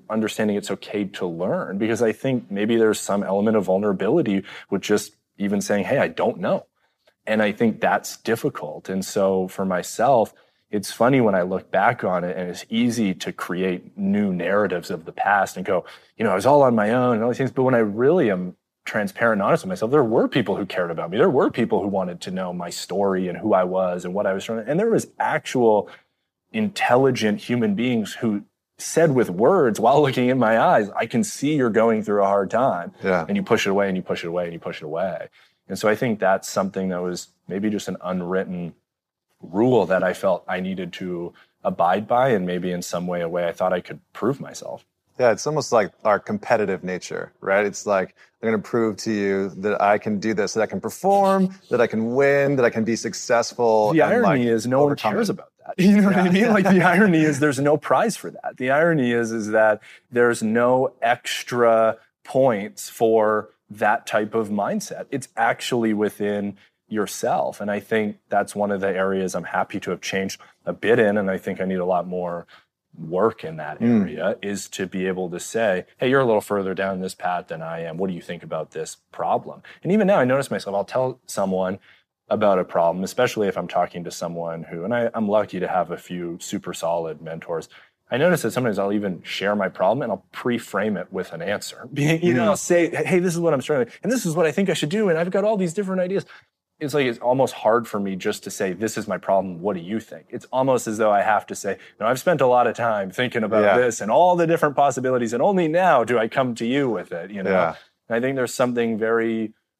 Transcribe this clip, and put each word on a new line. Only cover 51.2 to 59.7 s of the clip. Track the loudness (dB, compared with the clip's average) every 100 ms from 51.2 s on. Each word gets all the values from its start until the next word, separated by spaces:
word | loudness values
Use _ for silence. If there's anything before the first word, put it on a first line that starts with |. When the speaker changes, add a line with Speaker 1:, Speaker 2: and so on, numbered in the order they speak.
| 4 2 0 -4 -4
Speaker 2:
that | 0
I | 2
can | 0 -2
win, | 2 4 4 2 2
that |
I | 2
can | 2
be | 0 -2
successful," | -4 -8 0 0 0 0 2 4 4
Speaker 1:
The | 4
Speaker 2:
and, | 4
Speaker 1:
irony | 4 4 2 2
Speaker 2:
like, |
Speaker 1:
is | 0 0
no | 2
one | 2
Speaker 2:
overcome | 2 -2
Speaker 1:
cares | 0 -2
Speaker 2:
it. |
Speaker 1:
about | -4 -10 _ -14
that. | 2
<laughs> |
You | 6 6
know | 6
what | 4
I |
Speaker 2:
Yeah. | 4
Speaker 1:
mean? | 4 4
Like, | 4
Speaker 2:
<laughs> | 4
Speaker 1:
the | 4
irony | 6 6 6 6
is | 4 2
there's | 2 2
no | 2 2
prize | 2 2 2 -2
for | -10
that. | -10 -12 -6
The | 0
irony | 2 4 2 2
is, | 0 -2
is | -4 0
that | 4 4